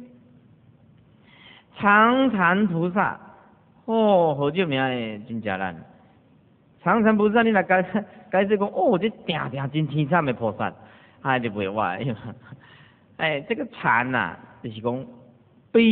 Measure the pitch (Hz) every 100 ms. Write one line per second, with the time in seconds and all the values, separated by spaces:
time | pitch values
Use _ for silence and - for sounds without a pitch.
0 | - - _ _ _ _ _ _ _ _
1 | _ _ _ - - - _ - 202 208
2 | 226 262 269 208 170 190 214 165 180 185
3 | 156 - - - - _ _ _ - 226
4 | 214 190 165 139 143 160 175 135 131 123
5 | 113 104 107 117 104 95 95 82 - -
6 | - _ _ _ _ _ _ _ 170 220
7 | 214 220 208 226 226 208 180 190 180 214
8 | - - - 185 202 214 202 226 349 185
9 | 214 214 - 156 139 131 135 151 151 147
10 | 143 170 147 113 117 98 104 - - -
11 | - _ 139 131 117 101 95 107 98 92
12 | 127 113 131 - - - - - - _
13 | _ - 160 147 160 226 254 - 156 117
14 | 123 127 90 82 - - 120 110 117 123
15 | - - - - _ _ _ 233 226